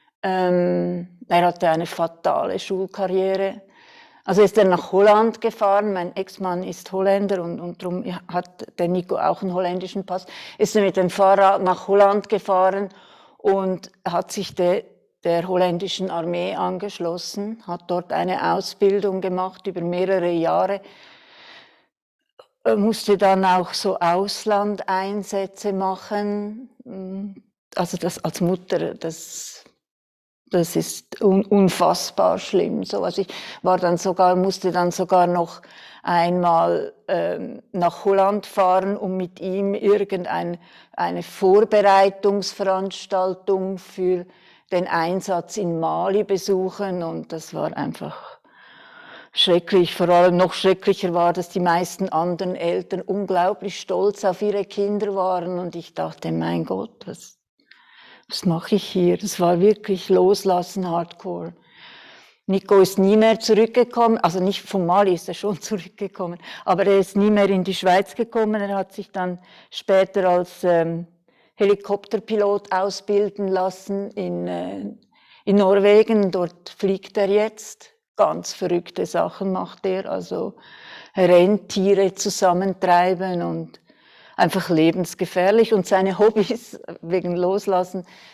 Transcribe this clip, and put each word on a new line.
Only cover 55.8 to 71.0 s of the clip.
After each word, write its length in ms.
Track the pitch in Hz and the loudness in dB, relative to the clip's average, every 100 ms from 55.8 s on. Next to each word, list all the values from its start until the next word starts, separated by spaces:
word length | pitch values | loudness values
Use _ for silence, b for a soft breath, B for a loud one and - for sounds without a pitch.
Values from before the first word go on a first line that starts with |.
| 165 | -12
dachte, 380 | - 160 160 165 | -8 -8 -8 -6
„Mein 340 | 165 160 170 156 | -4 -4 -4 -4
Gott, 420 | 135 226 - - | -6 -8 -14 -18
was, 300 | - - _ _ _ b b b b b b b | -18 -20 _ _ _ b b b b b b b
was 180 | - 196 | -4 -2
mache 300 | 165 - 202 | -2 0 -2
ich 80 | |
hier?“ 340 | - 185 175 175 | 0 0 2 2
Das 220 | 202 - | -2 0
war 220 | 175 175 | 2 4
wirklich 480 | 202 208 - 185 - | 4 2 -2 -4 2
Loslassen, 800 | 185 185 202 190 180 175 196 180 | 4 4 2 2 0 -2 -6 -4
Hardcore. 640 | 170 170 - 190 175 170 170 B B B B B B B B - | -4 -6 -10 -12 -10 -12 -16 B B B B B B B B -2
Nico 300 | 190 - 196 | -2 4 6
ist 180 | 185 190 | 6 4
nie 200 | 190 214 | 4 6
mehr 220 | 220 226 | 4 4
zurückgekommen, 800 | - 208 226 247 240 240 233 226 | 2 2 4 2 0 2 2 2
also 200 | 170 180 | 0 0
nicht 220 | 185 190 | -2 -2
von 240 | - 196 175 | -4 -2 2
Mali 280 | 185 202 | 2 2
ist 140 | 170 - | 0 -4
er 60 | |
schon 260 | 175 202 185 | -8 -6 -6
<laughs> 0 | |
zurückgekommen, 800 | - 208 175 - 196 - 180 175 B B - | -6 -8 -10 -12 -12 -8 -10 -10 B B -2
aber 200 | 175 202 | 0 4
er 140 | 196 | 4
ist 160 | 185 196 | 2 2
nie 160 | 208 | 4
mehr 180 | 208 202 | 4 4
in 140 | 190 | 2
die 100 | 180 | -2
Schweiz 420 | 185 185 180 196 - | -2 2 2 2 -4
gekommen. 460 | 233 233 220 214 | -4 -2 0 -2
Er 140 | 202 196 | -4 -4
hat 160 | 190 | -6
sich 200 | - 196 | -10 -10
dann 280 | 196 180 180 B B B | -6 -6 -6 B B B
später 600 | - - 190 190 202 185 | -8 2 2 4 2 2
als, 340 | 180 175 - | 2 0 -4
ähm, 440 | 180 170 165 165 | 0 2 2 -4